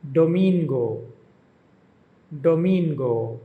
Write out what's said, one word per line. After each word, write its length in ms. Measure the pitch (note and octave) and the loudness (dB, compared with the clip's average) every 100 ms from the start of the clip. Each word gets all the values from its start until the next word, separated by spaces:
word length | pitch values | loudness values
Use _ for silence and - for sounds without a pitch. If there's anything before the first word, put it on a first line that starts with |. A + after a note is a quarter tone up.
domingo, 1000 | D3 C#3 E3 F3+ F#3+ F3+ D#3 C3 A#2 A2+ - - _ _ _ _ _ _ _ _ _ _ _ | -2 2 2 4 2 2 0 -2 -4 -6 -12 -20 _ _ _ _ _ _ _ _ _ _ _
domingo. 1080 | D3+ D3+ E3 F3+ F#3 E3+ C3+ B2+ A#2 A2+ A#2 | -2 0 2 2 2 0 -2 -2 -2 -4 -10